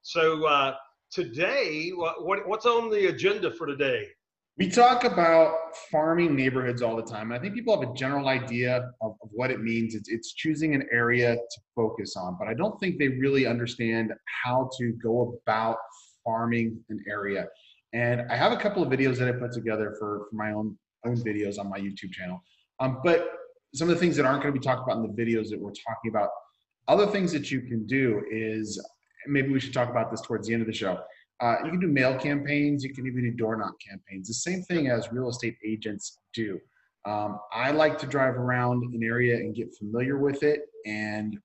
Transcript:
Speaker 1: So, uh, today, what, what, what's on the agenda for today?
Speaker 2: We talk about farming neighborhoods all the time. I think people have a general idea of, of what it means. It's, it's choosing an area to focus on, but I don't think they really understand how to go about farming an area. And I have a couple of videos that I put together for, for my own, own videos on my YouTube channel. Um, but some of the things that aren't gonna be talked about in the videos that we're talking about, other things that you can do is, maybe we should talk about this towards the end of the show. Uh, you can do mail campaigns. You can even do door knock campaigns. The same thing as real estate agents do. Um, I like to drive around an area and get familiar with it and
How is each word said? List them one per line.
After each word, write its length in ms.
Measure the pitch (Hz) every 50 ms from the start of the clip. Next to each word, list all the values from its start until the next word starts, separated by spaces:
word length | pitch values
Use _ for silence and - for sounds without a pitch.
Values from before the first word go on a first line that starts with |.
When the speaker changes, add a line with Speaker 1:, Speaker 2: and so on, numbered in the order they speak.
| _
Speaker 1:
So, 420 | - - 170 160 160 160 156 156
uh, 300 | 151 147 143 135 135 135 - - - _ _ _ _
today, 760 | - - 170 - 113 139 170 202 262 277 240 170 151 156 160 180
what, 340 | 185 175 170 165 160 - -
what, 240 | 170 165 - -
what's 180 | 180 208 220 -
on 240 | 240 233 233 233 226
the 180 | 214 202 196
agenda 440 | 180 143 127 147 190 208 202 180 160
for 160 | - - 165
today? 400 | 143 143 135 143 135 123 113 104 101 - _ _ _ _ _ _ _ _
Speaker 2:
We 140 | - 190 180
talk 340 | - 233 240 247 254 247 -
about 520 | 240 185 - 170 165 165 165 160 156 160 160 - - - - - -
farming 440 | - 151 156 160 165 175 175 165 143
neighborhoods 480 | 135 131 131 127 131 123 123 123 120 120
all 120 | 113 113
the 60 | 113
time. 300 | 110 110 113 107 110 113
I 80 | 120 127
think 160 | 170 202 202
people 240 | 240 233 247 214 165
have 100 | 139 120
a 40 | 120
general 320 | - 135 131 139 143 139
idea 600 | 135 131 131 123 117 120 120 123 123 127 123 123 - - _
of, 140 | 110 110 101 _ -
of 60 | 104
what 180 | 104 110 127 135
it 120 | 131 104
means. 340 | 110 113 113 117 113 110 110
It's, 140 | 107 104 -
it's 240 | 110 117 - - -
choosing 420 | - - 160 156 143 160 156 147
an 120 | 139 135 -
area 420 | 120 120 117 117 120 120 120 120 117
to 260 | 117 - - - - _ _ _
focus 400 | 123 113 107 - - 98 92 -
on, 220 | 95 90 90 90
but 100 | 87 104
I 60 | 104 113
don't 260 | 120 180 220 214 -
think 200 | 202 185 147 135
they 80 | 147
really 400 | 135 127 127 131 139 139 135 131
understand 680 | 117 117 120 120 120 - - 117 113 113 113 113 110 - - _ - - - -
how 260 | 123 123 127 117 113 - -
to 120 | 120 117 110 113 -
go 360 | 113 113 123 123 120 123 -
about 360 | _ - 107 110 113 113 117 113 - - - - - _ _ _ _
farming 560 | 120 113 113 117 117 117 117 113 113 107 107 - _
an 140 | 107 101 98 101
area. 380 | 104 104 98 101 98 95 90 - - _ _ _ _ _ _ _ -
And 380 | 120 120 120 123 120 120 -
I 40 | 113
have 160 | 123 151 208
a 60 | 240
couple 260 | - - 208 196 190 165
of 60 | 135
videos 280 | 131 131 135 131 123
that 100 | 117 127
I 40 | 127
put 200 | 120 123 127 117
together 440 | 120 120 101 113 110 107 107 101 -
for, 300 | - 107 104 104 101 104 -
for 60 | 110
my 160 | 107 107 107
own, 260 | 107 107 110 107 101 _ _ _ _ _ -
own 120 | 120 120
videos 420 | 117 104 110 104 104 104 98 101
on 100 | 101 98
my 120 | 98 98 98
YouTube 320 | 98 98 98 - - 92
channel. 320 | - - 92 90 90 90 _ _ _ _ _ _ _ -
Um, 200 | 131 131 123 117 -
but 260 | 170 170 170 - - - - - - - _ _ _ -
some 160 | 131 165 170
of 60 | 170
the 40 | 170
things 160 | 180 175 147
that 80 | 139 139
aren't 160 | 131 139 143 139
gonna 100 | 143 135
be 60 | 131
talked 240 | 127 135 127 123 127
about 200 | 131 113 113 113
in 120 | 104 101
the 40 | 117
videos 300 | 117 113 113 113 107 101
that 100 | 104 -
we're 120 | 101 101
talking 380 | 101 - - 117 110 - - 113
about, 200 | 107 107 101 - - - - _ _ _ _ _ _ _ _
other 200 | - 156 185 208
things 240 | 202 202 202 185 165
that 180 | 156 147 - -
you 120 | 135 127
can 260 | 120 - 120 113 107
do 360 | 104 131 135 135 120 107 104 - -
is, 500 | 110 110 110 110 110 110 107 104 104 - - - _ _ _ _ _ - -
maybe 240 | 143 143 139 135 139
we 80 | 139 131
should 140 | - - -
talk 160 | 131 120 117
about 220 | 117 117 110 -
this 100 | 110 110
towards 260 | - - 120 104 101
the 60 | 110 117
end 80 | 117
of 60 | 113
the 60 | 110 107
show. 260 | - 107 95 90 85 - - - _ _ _ _ _
Uh, 160 | 120 117 117 - -
you 60 | 160
can 80 | 165 180
do 80 | 185
mail 280 | 170 143 139 127 131 131
campaigns. 680 | 127 - 147 147 143 143 143 147 147 147 147 147 135 127
You 100 | 135 135
can 140 | 131 127
even 160 | 131 123 127 123
do 80 | 120
door 260 | 120 120 113 110 113
knock 160 | 110 101 92 90 _
campaigns. 480 | - - 98 95 _ _ 98 95 95
The 60 | 107 113
same 280 | - - 170 185 190
thing 260 | 180 - 180 170 147
as 240 | 131 120 113 104 -
real 160 | 110 123 127
estate 300 | 123 117 - - 113 110 _ -
agents 540 | 110 110 107 107 107 104 101 - - - _ _ _ -
do. 260 | 113 113 104 95 85 _ _ _ _ _ _ _ _ _
Um, 340 | 101 107 104 104 104 101 - - -
I 200 | 101 113 123 139
like 260 | 147 156 156 151 - -
to 60 | -
drive 300 | 131 139 143 131 131 123
around 480 | 123 123 123 123 123 123 123 123 123 123 123 120
an 80 | 113 113
area 340 | 113 117 120 123 120 120
and 180 | 113 101 107 107
get 200 | 117 110 - -
familiar 420 | - 104 104 110 120 123 131 143
with 260 | 139 139 143 139 - 151
it 180 | 147 147 147 - - _ - -
and 520 | 107 107 107 107 107 107 107 107 107 104 101